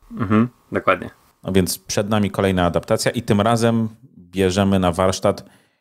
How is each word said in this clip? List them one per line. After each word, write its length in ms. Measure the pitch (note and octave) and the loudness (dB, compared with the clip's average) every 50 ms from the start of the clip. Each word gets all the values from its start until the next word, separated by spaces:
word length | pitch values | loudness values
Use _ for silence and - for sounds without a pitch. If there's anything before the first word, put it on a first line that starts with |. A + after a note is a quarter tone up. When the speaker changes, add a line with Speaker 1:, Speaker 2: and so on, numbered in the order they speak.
| _ - - - | _ -18 -10 -8
Speaker 1:
Mhm, 300 | A2+ F#2 G#2+ G#2+ A#2 B2 - _ _ _ - | -4 0 2 0 0 0 -4 _ _ _ -8
dokładnie. 380 | G2 - - F#2 F2+ F#2 F#2+ - _ _ _ _ _ _ | -4 0 0 -2 -2 -4 -12 -16 _ _ _ _ _ _
Speaker 2:
No 100 | - F#2+ | 0 0
więc 260 | F#2+ F#2 F2+ - - | 2 2 0 -2 -8
przed 300 | - - - - G#2 G2+ | -10 -6 -4 -4 -2 0
nami 220 | A2 G#2+ G#2 F#2+ | 0 0 0 -2
kolejna 340 | - - G2 F#2+ F#2+ F2+ F2 | -2 -2 0 0 2 2 2
adaptacja 440 | F2 D#2+ - - - A2 A2 - - | 2 0 -2 -2 -2 -2 -2 0 -2
i 120 | - A#2+ A#2+ | -4 -4 -2
tym 180 | - A2+ G2+ | 0 0 2
razem 480 | G3+ - A#2 A2+ A#2 A#2 A2+ A2+ A2+ G#2+ A2 - - - _ - | 2 2 2 2 2 2 2 0 -2 -4 -6 -12 -20 -20 _ -20
bierzemy 600 | F2+ F2 F2+ F#2 G2 F#2 F2+ G2+ G2 G2 G2 F#2+ | -20 -10 -2 0 0 2 2 2 2 2 2 2
na 140 | F#2 F2+ E2+ | 2 0 0
warsztat 520 | F#2 F#2 F#2+ F#2+ - - G#2 F#2+ - - - _ _ _ _ _ _ | 2 0 0 0 0 0 -2 -2 -2 -8 -18 _ _ _ _ _ _